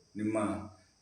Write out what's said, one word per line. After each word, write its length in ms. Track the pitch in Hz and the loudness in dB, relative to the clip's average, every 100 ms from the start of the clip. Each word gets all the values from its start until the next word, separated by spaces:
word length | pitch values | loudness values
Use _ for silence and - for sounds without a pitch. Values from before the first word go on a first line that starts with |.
| - 104 | -12 -2
ನಿಮ್ಮ 220 | 107 107 101 95 95 - - _ | 0 2 2 0 -6 -14 -20 _